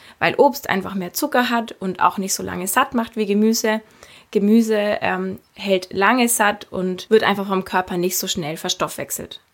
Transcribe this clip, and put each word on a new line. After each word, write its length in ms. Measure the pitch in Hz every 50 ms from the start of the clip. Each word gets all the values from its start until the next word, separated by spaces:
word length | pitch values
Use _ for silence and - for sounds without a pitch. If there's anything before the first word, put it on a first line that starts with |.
| - - - -
Weil 160 | - 170 -
Obst 340 | - 277 285 240 - - -
einfach 260 | - 190 190 190 190
mehr 200 | 196 175 175 -
Zucker 340 | - 302 294 - 247 247 240
hat 260 | 240 233 226 - - -
und 220 | 196 185 175 -
auch 160 | - 175 - 202
nicht 160 | 190 196 -
so 80 | -
lange 240 | 185 185 180 180 180
satt 260 | 196 - 247 277 -
macht 240 | - 240 226 - -
wie 80 | 214 214
Gemüse. 560 | 196 202 208 214 220 226 - - 220 214 220 - _ _ _ - - - - - _
Gemüse, 680 | - 202 202 208 220 233 226 220 220 208 208 208 - -
ähm, 380 | - - 185 185 190 190 190 - _ _ _
hält 360 | - 190 202 190 185 185 -
lange 380 | - 190 196 208 240 254 240 240
satt 380 | - - 208 208 208 - - -
und 380 | - 190 180 185 185 180 - -
wird 140 | 220 220
einfach 240 | - 180 196 202 196
vom 180 | 202 196 190 185
Körper 320 | - - 185 185 - 190
nicht 220 | 175 175 190 185 -
so 80 | 196
schnell 320 | 190 - 185 156 147 160 160
verstoffwechselt. 840 | - 180 - - 165 151 - - 139 - - - - - - - _ _